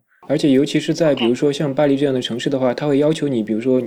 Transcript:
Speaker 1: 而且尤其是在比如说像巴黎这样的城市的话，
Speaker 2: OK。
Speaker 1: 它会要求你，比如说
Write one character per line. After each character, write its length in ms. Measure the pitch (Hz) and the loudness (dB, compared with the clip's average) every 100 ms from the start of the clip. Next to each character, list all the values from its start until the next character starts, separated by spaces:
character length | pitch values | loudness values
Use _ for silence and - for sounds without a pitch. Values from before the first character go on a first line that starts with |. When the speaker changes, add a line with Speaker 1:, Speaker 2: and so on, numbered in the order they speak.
| _ _ - | _ _ -4
Speaker 1:
而 100 | 143 | 0
且 140 | 156 | 2
尤 120 | 131 | 4
其 160 | 151 156 | 2 0
是 140 | 147 | -2
在 220 | 156 160 | 0 0
比 120 | 131 117 | 2 0
如 80 | |
说 160 | 123 147 | 0 0
像 240 | 139 151 | 0 -2
巴 120 | 135 147 | 0 2
黎 100 | 139 | 2
这 80 | |
样 100 | 143 | 0
的 60 | 131 | -2
城 180 | 120 113 | -4 -6
市 120 | 147 | -4
的 80 | 135 | 0
话， 80 | 127 | 0
Speaker 2:
OK。 80 | |
Speaker 1:
它 120 | 120 147 | 0 0
会 120 | 139 | 2
要 120 | 147 | 2
求 160 | 160 143 | 0 -2
你， 160 | 123 | -2
比 120 | 107 | -2
如 80 | 107 | -2
说 180 | 127 127 | 0 0